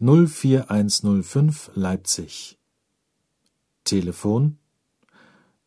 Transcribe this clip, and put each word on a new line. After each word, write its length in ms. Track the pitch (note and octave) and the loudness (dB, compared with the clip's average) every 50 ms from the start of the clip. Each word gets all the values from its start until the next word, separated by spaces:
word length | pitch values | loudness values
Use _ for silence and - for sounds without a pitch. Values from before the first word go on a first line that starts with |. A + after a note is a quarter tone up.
null 260 | A2+ B2+ D3 E3 E3+ | 2 4 6 6 4
vier 460 | D#3 - - - C3+ C3 C3 B2+ - | 4 0 -2 0 2 2 2 2 0
eins 320 | G#2 G#2 G#2 G2+ - - - | 0 0 0 0 -2 -2 0
null 180 | G#2 G2+ G2 | 0 0 0
fünf 480 | F2 - - C#3 D3 D#3 D3 - - - - | 0 -2 0 0 2 2 0 -2 -8 -12 -6
Leipzig. 840 | G2 F#2+ F#2 F#2+ F#2 - - - - E2+ D#2 - - - - - _ _ _ _ _ _ _ _ _ _ _ _ _ _ _ _ _ _ _ _ _ _ _ _ _ - | -4 -4 -2 -4 -4 -4 -4 -6 -6 -6 -14 -14 -16 -18 -18 -20 _ _ _ _ _ _ _ _ _ _ _ _ _ _ _ _ _ _ _ _ _ _ _ _ _ -6
Telefon: 760 | - - F#2+ F2 F2+ E2+ - - G#2 G#2+ A#2+ C#3+ D3+ D3 _ _ _ _ _ _ _ _ _ _ _ _ _ _ _ _ _ _ _ _ _ _ | -2 -2 -2 -2 -4 -8 -6 -2 -2 0 2 0 0 -2 _ _ _ _ _ _ _ _ _ _ _ _ _ _ _ _ _ _ _ _ _ _